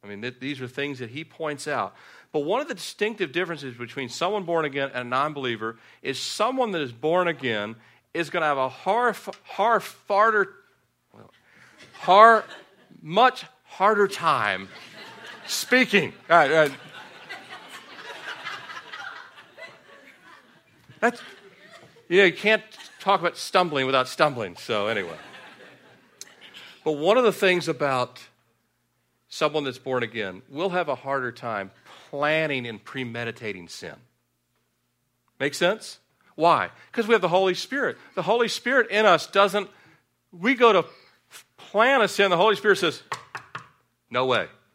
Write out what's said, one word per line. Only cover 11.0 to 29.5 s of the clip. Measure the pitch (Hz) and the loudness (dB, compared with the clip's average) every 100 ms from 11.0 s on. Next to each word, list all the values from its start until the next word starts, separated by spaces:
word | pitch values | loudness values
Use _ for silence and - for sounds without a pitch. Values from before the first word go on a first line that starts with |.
| _ | _
well, | _ 107 _ _ _ - _ - | _ -20 _ _ _ -20 _ -20
har-, | - - 190 220 226 - - - _ _ - | -12 6 10 10 8 2 -16 -20 _ _ -20
much | 156 180 254 247 - _ | -4 2 4 2 -16 _
harder | _ - 196 214 196 | _ 0 2 4 2
time | 196 165 139 104 95 95 - - - - - - - - | 2 0 2 0 -4 -8 -16 -20 -20 -20 -18 -20 -18 -10
speaking. | - - 254 254 202 131 - - | -8 2 2 4 2 0 -8 4
All | 170 | 4
right, | 143 | 6
all | 160 151 | 4 2
right. | 135 - - - - - - - - - - - - - - - - - - - - - - - - - - - - 640 - _ 554 - - - - _ _ _ _ _ - | 0 -18 -20 -20 -20 -18 -18 -16 -20 -20 -20 -20 -20 -16 -16 -14 -12 -12 -14 -14 -16 -16 -16 -14 -16 -20 -20 -20 -20 -20 -20 _ -20 -20 -20 -20 -20 _ _ _ _ _ -2
That's, | 226 240 - - - _ - - - _ _ | -2 -2 -16 -20 -20 _ -20 -20 -20 _ _
yeah, | 180 | 4
you | 196 | 4
can't | - 202 220 - - - - | 4 0 0 -2 -20 -20 -8
talk | 196 196 | 0 2
about | 165 - | 0 -4
stumbling | - 190 180 147 131 | 0 2 2 0 0
without | 135 127 | 2 0
stumbling, | - 156 127 101 87 | 2 0 0 -8 -10
so | - 110 104 | -4 -2 0
anyway. | 113 87 80 - - - - - - - _ _ _ - - - - - - | -2 -6 -10 -18 -20 -20 -20 -20 -20 -20 _ _ _ -20 -20 -20 -20 -20 -8
But | - | -4
one | 147 160 233 | -2 2 4
of | |
the | 240 | 4
things | - 196 180 151 | 4 2 2 0
about | 143 143 131 123 - - _ _ _ _ _ _ _ _ _ _ | -2 -2 0 -2 -6 -20 _ _ _ _ _ _ _ _ _ _
someone | - 151 | -2 -2